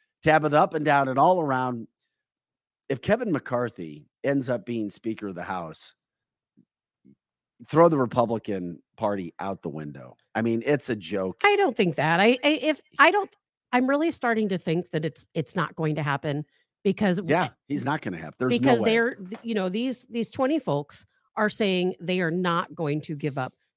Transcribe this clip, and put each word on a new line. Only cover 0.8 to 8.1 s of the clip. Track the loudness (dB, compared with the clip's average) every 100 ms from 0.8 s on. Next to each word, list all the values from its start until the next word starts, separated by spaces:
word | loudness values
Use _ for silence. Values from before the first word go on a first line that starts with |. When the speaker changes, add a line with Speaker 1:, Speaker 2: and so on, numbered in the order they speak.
Speaker 1:
down | 2 4 4
and | 4
all | 4 4
around, | 2 0 0 -4 -10 _ _ _ _ _ _ _ _ _ -6
if | -4
Kevin | 0 0 2
McCarthy | -2 -2 -2 -2 -6 -12 -14 -20 _
ends | 0 0 0
up | -4 -4
being | -4 -4
Speaker | -6 -6 -6 -8
of |
the | -8
House, | -6 -6 -8 -12 -16 -18 _ _ _ _ _ _ _ _ _ _ _ _ _ _ _ _ 0
throw | 6 6
the | 6
Republican | 2